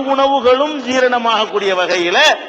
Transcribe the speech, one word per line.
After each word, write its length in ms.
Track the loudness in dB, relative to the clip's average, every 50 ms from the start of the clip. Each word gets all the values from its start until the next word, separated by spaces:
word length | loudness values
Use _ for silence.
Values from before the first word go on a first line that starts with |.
| 0
உணவுகளும் 720 | -2 0 0 2 2 0 2 2 2 2 2 2 -2 -4 -6
ஜீரணமாகக்கூடிய 920 | -6 -4 -2 0 0 2 0 0 0 -2 0 -2 -2 -2 -4 -2 -2 0 0
வகையில 440 | 0 0 0 0 -2 0 0 2 2 4 4 2 0 -4